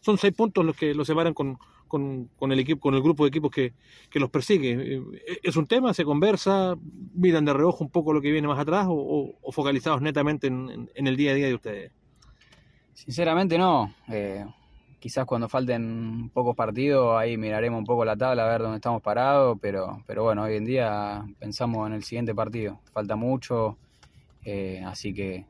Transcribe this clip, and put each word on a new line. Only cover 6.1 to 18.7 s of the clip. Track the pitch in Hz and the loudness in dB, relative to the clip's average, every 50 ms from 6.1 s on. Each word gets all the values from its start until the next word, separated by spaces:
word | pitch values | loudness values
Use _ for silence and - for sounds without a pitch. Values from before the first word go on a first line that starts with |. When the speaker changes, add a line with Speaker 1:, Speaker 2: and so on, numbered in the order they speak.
| 147 147 165 208 208 185 - 196 196 196 190 185 180 165 - 151 - - - - - | 2 4 4 4 2 2 2 2 2 2 2 0 -2 -4 -8 -16 -16 -16 -18 -12 -2
Speaker 1:
¿Miran | 170 180 185 165 160 151 | 2 4 4 6 6 4
de | 147 143 | 4 4
reojo | 135 151 175 170 - 165 | 4 4 4 4 2 -4
un | 139 | -2
poco | _ 175 156 156 | _ 0 2 2
lo | 151 151 | 2 2
que | 139 147 | 2 2
viene | 151 156 147 147 | 0 2 2 0
más | 147 135 | 0 0
atrás | 147 147 165 196 202 185 | 0 0 2 2 2 2
o, | 175 | 0
o, | 151 139 135 147 151 139 - - _ | -2 -2 0 0 -2 -2 -2 -8 _
o | - 139 131 | -12 -8 -4
focalizados | - 139 139 139 131 - 160 156 131 | -2 0 0 0 0 2 0 0 2
netamente | 139 156 143 147 143 147 151 147 - 139 | 0 0 0 2 2 0 0 0 -2 -2
en, | 127 127 131 127 | -2 -2 -6 -8
en, | 113 117 120 113 _ | -10 -12 -14 -14 _
en | - 139 135 | -2 0 0
el | 131 | 2
día | 131 147 143 | 2 2 2
a | 135 | 2
día | 139 143 135 | 2 2 0
de | 127 | -2
ustedes? | 113 _ 113 104 101 90 - _ _ _ _ _ _ _ - - _ _ _ - _ _ _ _ _ _ _ _ | -2 _ -8 -10 -10 -12 -16 _ _ _ _ _ _ _ -20 -20 _ _ _ -20 _ _ _ _ _ _ _ _
Speaker 2:
Sinceramente | - - - 123 135 175 165 160 170 196 190 165 170 | -20 -14 -10 -4 -2 0 2 2 2 2 4 4 4
no. | 180 185 170 139 110 101 - _ _ - | 4 4 4 2 2 -2 -6 _ _ -6
Eh, | 113 107 101 101 95 98 101 104 - _ _ _ - - _ _ - _ | -4 -4 -4 -4 -4 -6 -8 -12 -16 _ _ _ -20 -20 _ _ -20 _
quizás | - 120 - 139 131 | -14 -8 -4 -4 -2
cuando | 120 127 117 117 113 | -2 -2 -2 -2 -2
falten | - 131 131 127 123 117 117 113 113 113 113 113 113 117 117 117 - | -2 -2 0 0 -2 -2 -2 -4 -4 -6 -6 -6 -6 -6 -8 -6 -2
pocos | 127 127 123 120 - | -2 0 0 0 0
partidos, | 117 110 104 117 135 143 143 135 127 117 113 113 | -2 -2 0 0 0 2 4 4 4 4 4 2
ahí | 113 117 117 110 | 2 0 -2 -2
miraremos | 110 110 107 107 113 120 120 113 | -4 -2 -2 0 0 0 -2 -2
un | 107 | 0
poco | 101 123 120 117 | 0 2 2 2
la | 110 107 107 | 2 2 0
tabla, | 127 127 127 120 113 | 2 2 2 2 2
a | 113 | 2
ver | 117 113 | 2 0
dónde | 113 113 | 0 -2